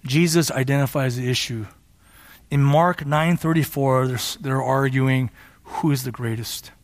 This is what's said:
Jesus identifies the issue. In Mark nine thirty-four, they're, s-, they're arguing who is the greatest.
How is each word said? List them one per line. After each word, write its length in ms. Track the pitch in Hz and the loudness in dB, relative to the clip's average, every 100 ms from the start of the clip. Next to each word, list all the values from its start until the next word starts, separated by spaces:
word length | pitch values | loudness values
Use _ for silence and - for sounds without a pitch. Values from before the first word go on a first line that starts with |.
Jesus 460 | 135 143 170 165 151 | 0 2 4 2 0
identifies 640 | 131 131 139 139 147 131 123 | 0 0 0 0 0 -2 -2
the 140 | 127 | -2
issue. 360 | 123 - 113 104 - _ _ _ - - - _ | -2 -4 -8 -10 -14 _ _ _ -20 -20 -20 _
In 140 | 143 | 2
Mark 420 | 139 147 175 175 | 4 6 4 0
nine 320 | 143 151 165 175 | -2 0 2 0
thirty-four, 720 | 160 160 143 143 135 127 127 | 2 0 0 0 2 2 0
they're, 100 | 123 | -2
s-, 220 | - - | -6 -8
they're 220 | 135 135 | -4 -2
arguing 680 | 127 135 135 131 131 131 127 - - - | 0 0 2 2 2 2 -2 -8 -20 -20
who 260 | - - 151 | -12 -2 0
is 140 | 139 | 0
the 80 | 131 | -4
greatest. 580 | 113 120 113 113 - - - | -6 -6 -6 -8 -12 -14 -20